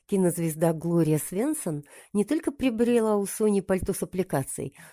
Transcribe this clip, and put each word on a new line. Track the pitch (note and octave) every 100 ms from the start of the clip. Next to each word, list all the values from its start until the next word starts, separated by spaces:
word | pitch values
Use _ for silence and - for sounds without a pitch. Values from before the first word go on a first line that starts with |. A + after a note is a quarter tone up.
| -
кинозвезда | G3 F3+ F3 E3 D#3 E3
Глория | D#3+ E3+ E3+ D3+ D#3
Свенсон | - F3+ C#4 D4+ F3+ D3 - - -
не | G#3
только | G3+ D#4 D#4+
приобрела | - C4 A3+ A#3+ A#3+ A3 G#3
у | G3
Сони | - G#3+ G3+
пальто | F#3+ F#3 -
с | F#3
аппликацией, | F3+ F3+ F3 C#3+ - - C#3 - -